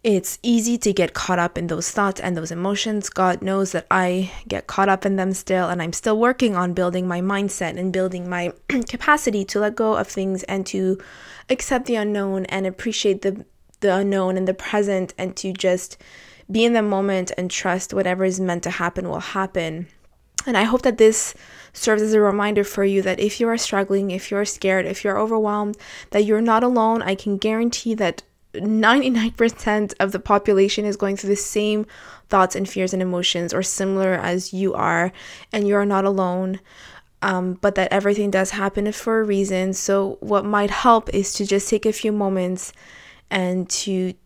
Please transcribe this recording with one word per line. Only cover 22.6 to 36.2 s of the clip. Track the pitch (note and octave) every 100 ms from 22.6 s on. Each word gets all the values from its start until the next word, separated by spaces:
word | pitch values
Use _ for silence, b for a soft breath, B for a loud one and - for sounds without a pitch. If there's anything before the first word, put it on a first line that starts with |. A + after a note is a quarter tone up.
for | G3+ -
you | G3 G3
that | F#3+ F3+
if | G#3 -
you | A#3
are | A3+
struggling, | - G3 G3 G3 G3
if | F#3 -
you're | G3+
scared, | G#3 - F#3+ F#3+
if | F3 G3
you're | G3+ G3+
overwhelmed, | A3 A3+ G#3+ G#3 G#3 G#3 B B B
that | G3+ G#3+
you're | G#3+
not | A#3 A3+
alone. | B3 B3 A3 A3+
I | F#3
can | G3 G#3+ G3
guarantee | G#3+ A3 A#3+ A#3+ A3+
that | A3 F#3 E3 _ _ _
ninety-nine | - G#3 A3 A3 C4 C4 A#3 A3+
percent | - A#3 - A3 G#3+ G#3 -
of | G3
the | F#3+
population | - G3+ G3+ G3 G3 G#3
is | G#3 G3+
going | G3+ G3+
through | G3
the | G3+
same | - G#3+ G#3+ G#3+ G#3+ B B B _
thoughts | G3 F#3
and | F#3 F#3+
fears | G3 F#3
and | F#3
emotions | F#3 F3+ F3+ E3+ E3+
or | D#3+
similar | F#3 - F#3+ F#3+ F#3+
as | F3+ - F3+ F3+
you | F#3 F#3+
are, | - E3 E3+ F3+ B B B B
and | A3 G3+
you're | G3+
not | G3+ G3
alone. | G3 G3